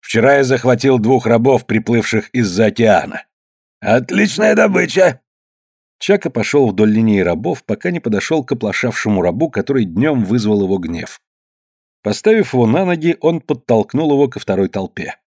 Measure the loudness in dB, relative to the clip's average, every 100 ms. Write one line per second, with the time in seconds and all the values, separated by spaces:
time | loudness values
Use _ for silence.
0 | -2 0 4 4 2 0 2 2 2 2
1 | 2 0 2 2 4 2 0 -4 0 -2
2 | 0 -4 -4 -2 -2 2 0 2 4 4
3 | 0 -12 -16 _ _ _ _ _ -2 0
4 | 0 0 0 0 0 2 2 2 -2 2
5 | 2 0 _ _ _ _ _ _ _ _
6 | -2 0 0 -4 0 2 2 2 2 4
7 | 2 2 0 -2 -4 -6 -6 -6 -4 -6
8 | -4 -4 -2 -4 -2 -4 -4 -4 -4 -4
9 | -2 0 0 -2 -4 -4 -2 -2 -2 -2
10 | 0 0 -2 -2 0 0 0 -2 -4 -10
11 | -12 -16 _ _ _ _ _ _ _ _
12 | -6 -2 2 2 2 0 2 2 0 -2
13 | -2 0 -2 -2 -4 -8 0 0 0 -2
14 | 0 2 0 -2 -4 -2 -2 -4 -8 -10
15 | -12 -14